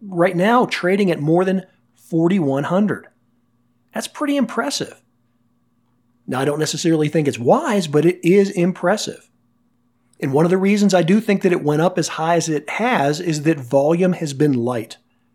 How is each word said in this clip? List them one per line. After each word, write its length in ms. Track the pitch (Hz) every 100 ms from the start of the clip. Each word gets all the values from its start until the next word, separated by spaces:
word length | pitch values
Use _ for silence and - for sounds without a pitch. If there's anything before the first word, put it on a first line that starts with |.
right 340 | 208 180 180 175
now 300 | 196 240 220
trading 460 | - 175 196 196
at 80 | 151
more 260 | 143 170 185
than 200 | 185 - _ _
forty-one 680 | _ _ 165 170 196 143 135
hundred. 440 | 143 175 208 120 - _ _ _ _ _ _ _ _
That's 140 | 220 -
pretty 300 | - 294 285
impressive. 640 | 254 - 277 - - - _ _ _ _ _ _ _ _ _ _ _ _ -
Now, 140 | 127
I 60 | 139
don't 120 | 147
necessarily 520 | 151 156 170 160 151
think 180 | 165 143
it's 100 | 113
wise, 480 | 120 226 320 208 160
but 200 | 147 160
it 200 | 180 165
is 220 | 196 196
impressive. 800 | 190 175 175 175 214 - - _ _ _ _ _ _ _ _ _ _
And 140 | 151
one 120 | 135 170
of 60 |
the 60 | 185
reasons 380 | 196 208 202 180
I 80 |
do 180 | 165 208
think 220 | 214 196
that 80 | 190
it 120 | 175
went 200 | 147 151
up 160 | 175 -
as 80 | 160
high 280 | - 160 170
as 140 | 160
it 180 | 147 -
has 480 | - 233 226 139 151
is 240 | 180 151
that 160 | 147 156
volume 540 | 123 139 147 170 185
has 200 | 175 156
been 200 | 135 151
light. 440 | 131 117 123 104 - _ _ _